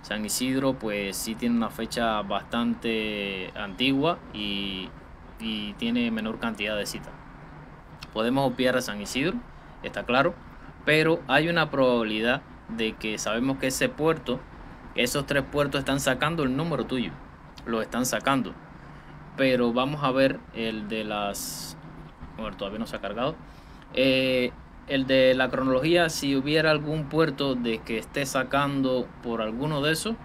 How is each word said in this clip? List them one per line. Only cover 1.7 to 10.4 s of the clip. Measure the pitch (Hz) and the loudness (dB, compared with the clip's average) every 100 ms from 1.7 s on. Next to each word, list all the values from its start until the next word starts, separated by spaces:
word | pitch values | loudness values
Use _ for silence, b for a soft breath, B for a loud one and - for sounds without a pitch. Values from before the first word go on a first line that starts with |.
| - 113 - 117 107 | -2 -4 0 2 0
bastante | 98 101 - 117 120 113 117 113 107 107 101 98 92 - | 0 -2 -2 0 0 0 0 0 -2 -2 -4 -4 -6 -8
antigua | 104 92 127 135 156 175 - | -8 0 2 4 2 0 -6
y, | 107 104 101 101 95 92 - - - - - | -6 -4 -2 -4 -6 -8 -12 -18 -18 -18 -10
y | 113 107 147 | -6 -4 -6
tiene | - 117 120 120 | -4 0 2 2
menor | 110 110 113 | 0 -4 -2
cantidad | 113 107 104 107 | -4 -2 -2 -2
de | 101 | -4
citas. | - - - - - - - - - - - - | -6 -10 -16 -18 -18 -18 -18 -18 -18 -18 -18 -8
Podemos | 107 113 135 139 | 0 2 4 2
obviar | 120 127 127 | 2 2 2
a | |
San | 123 104 | 0 -6
Isidro, | 101 127 151 240 - B B B | -4 0 0 -2 -8 B B B
está | - - | -8 -6
claro, | 101 123 156 - | 0 2 2 0